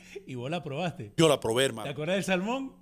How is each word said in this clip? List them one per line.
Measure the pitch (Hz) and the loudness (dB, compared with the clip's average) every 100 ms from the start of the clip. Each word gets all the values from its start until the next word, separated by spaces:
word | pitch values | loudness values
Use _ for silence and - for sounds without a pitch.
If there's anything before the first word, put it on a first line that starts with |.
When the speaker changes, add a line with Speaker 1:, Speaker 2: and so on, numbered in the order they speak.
| - - - | -10 -16 -12
Speaker 1:
¿Y | |
vos | 127 123 | -8 -6
la | 175 | -6
probaste? | 147 135 175 - 104 - | -6 -4 -4 -6 -10 6
Speaker 2:
Yo | 160 | 6
la | 139 | 6
probé, | 117 113 | 2 2
hermano. | 135 110 | 2 0
Speaker 1:
¿Te | 107 | -8
acordás | 147 151 196 | -6 -2 -2
del | |
salmón? | 190 185 196 262 269 - | 0 -2 0 -4 -6 -12